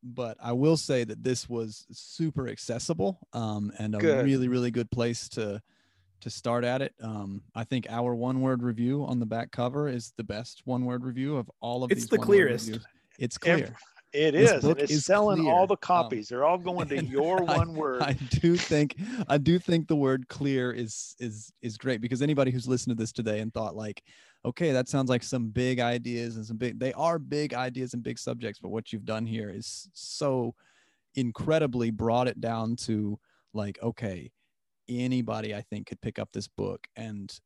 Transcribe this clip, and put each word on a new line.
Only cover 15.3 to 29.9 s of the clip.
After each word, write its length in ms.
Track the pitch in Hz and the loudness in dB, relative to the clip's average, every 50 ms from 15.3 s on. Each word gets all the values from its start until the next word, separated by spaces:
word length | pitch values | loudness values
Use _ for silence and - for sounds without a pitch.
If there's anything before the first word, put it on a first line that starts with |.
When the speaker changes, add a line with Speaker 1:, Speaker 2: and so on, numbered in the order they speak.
| 196 160 160 156 | 4 4 4 6
Speaker 2:
all 180 | 160 180 190 | 6 6 6
Speaker 1:
clear. 20 | 190 | 4
Speaker 2:
the 100 | 202 - | 2 -2
copies. 540 | - - 180 175 165 113 131 113 104 101 | 2 2 4 4 4 2 -2 -6 -4 -6
Speaker 1:
Um, 40 | 120 123 | -2 2
Speaker 2:
They're 80 | 139 | 4
all 120 | 156 175 185 | 4 4 4
going 280 | 175 180 180 180 170 147 | 0 -4 -2 -2 -2 -2
to 60 | 143 | -2
Speaker 1:
<laughs> 40 | 135 | -2
and 100 | 156 123 | -2 0
Speaker 2:
your 300 | 127 139 147 165 185 185 180 160 | 0 2 2 4 2 2 2 2
Speaker 1:
I, 80 | 147 151 | 2 2
Speaker 2:
one 160 | 165 165 165 | 2 2 0
word. 300 | 156 156 139 131 127 151 | -2 -2 -2 0 2 2
Speaker 1:
I 100 | 139 131 | 0 0
do 420 | 131 139 123 - - - 170 170 | -2 -2 0 0 4 6 6 4
think, 400 | 175 - - 160 151 147 143 - - 180 226 247 247 190 - | 4 2 2 4 4 4 2 0 -6 -8 -8 -4 -6 0 2
I 120 | - 147 | 2 4
do 180 | 139 143 170 180 | 6 6 4 4
think 300 | - - 175 165 151 - | 4 2 2 2 2 2
the 80 | 160 | 2
word 320 | 147 139 131 131 131 127 _ | 2 4 4 2 2 0 _
clear 440 | - - 143 143 139 131 123 123 | -8 -4 -2 0 2 2 0 0
is, 440 | 117 117 120 110 - - - - - _ | -2 -4 -4 -6 -6 -10 -12 -14 -12 _
is, 320 | 123 117 104 107 107 - _ _ - | -8 -8 -8 -10 -16 -18 _ _ -8
is 120 | 117 107 | -8 -8
great, 260 | 107 - 131 127 107 | -4 -2 -2 -2 0
because 200 | 113 120 127 120 | 0 -2 0 0
anybody 300 | 139 147 151 139 139 127 | 2 2 4 4 4 2
who's 160 | 127 127 113 127 | 2 -2 0 0
listened 280 | 127 120 - - 120 | 0 0 0 -2 -2
to 60 | 113 | 0
this 100 | 110 110 | -2 -4
today 280 | - - 117 110 107 107 | -2 -4 -2 -2 -2 -2
and 120 | 110 113 - | -4 -4 -4
thought, 220 | 113 110 104 78 | -4 -6 -6 -6
like, 280 | 107 107 107 101 - _ _ - - - _ _ _ _ | -8 -8 -10 -10 -12 _ _ -20 -20 -20 _ _ _ _
"Okay, 260 | 120 123 - 175 160 | -8 -4 0 0 2
that 160 | 139 127 127 - | 2 2 2 2
sounds 220 | - 143 135 123 | 0 0 2 2
like 140 | 127 120 - | 2 0 0
some 240 | - - 127 117 110 | -2 -2 -2 -2 -2
big 300 | 104 123 127 127 127 123 | 0 0 2 2 2 2
ideas 560 | 120 120 120 120 120 123 120 117 117 117 113 113 | 2 0 0 -2 -2 -4 -4 -4 -4 -4 -6 -8
and 80 | 110 | -8
some 120 | 107 117 110 | -8 -6 -4
big," 220 | 123 123 110 - | -4 -4 -2 -2
they 140 | 127 131 127 | -4 -4 -2
are 240 | - 151 170 170 165 | 0 0 2 2 0
big 340 | 143 127 143 147 151 143 120 | -2 -4 -2 -2 -2 -2 -2
ideas 380 | 120 127 127 123 127 127 123 - | -4 -4 -4 -4 -6 -6 -6 -6
and 60 | 123 113 | -6 -6
big 140 | 123 120 113 | -6 -8 -6
subjects, 400 | - - 123 120 120 110 104 - | -6 -6 -6 -6 -6 -8 -8 -8
but 100 | - 98 | -10 -6
what 240 | 98 113 110 - - | -6 -6 -6 -6 -8
you've 100 | 110 104 | -8 -6
done 200 | 117 110 110 113 | -6 -4 -4 -4
here 240 | 113 110 113 107 104 | -4 -4 -6 -6 -6
is 400 | 90 107 117 - - - - - | -8 -10 -10 -10 -12 -14 -16 -18